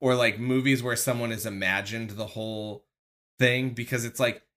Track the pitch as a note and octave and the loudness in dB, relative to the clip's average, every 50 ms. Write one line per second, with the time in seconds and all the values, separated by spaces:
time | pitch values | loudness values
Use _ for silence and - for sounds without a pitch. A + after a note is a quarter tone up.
0 | C#3 B2+ B2+ B2 A#2+ A2+ G2+ G#2+ A#2+ B2+ B2+ C3 B2+ C3+ C3+ B2 A#2+ B2 A#2 A2+ | 2 2 4 4 4 2 2 0 0 0 2 2 4 4 2 2 2 0 -2 0
1 | - - B2 A#2+ A#2+ A#2 A2+ G2+ - A2 G2+ G2 G2 F#2 G2 G2 G2 G2+ A2 A#2 | 0 0 0 0 -2 -4 -4 -4 -6 -6 -4 -2 0 2 2 0 -2 -4 -6 -6
2 | A2+ G#2+ G2+ G#2 G#2+ G#2 - A2 A2 A2 A2 A2 G#2+ G#2+ G#2 - - _ _ _ | -6 -6 -8 -8 -8 -8 -8 -8 -6 -6 -6 -6 -8 -8 -10 -12 -16 _ _ _
3 | _ _ _ _ _ _ _ - C3 B2 B2 B2+ C3 C3 A#2+ A#2 A#2+ - C3 A#2+ | _ _ _ _ _ _ _ 2 4 4 4 2 0 -2 -4 -6 -6 -4 -4 -4
4 | A#2 A#2 - - B2+ A#2 - - - _ _ | -4 -4 -2 0 0 0 0 -2 -10 _ _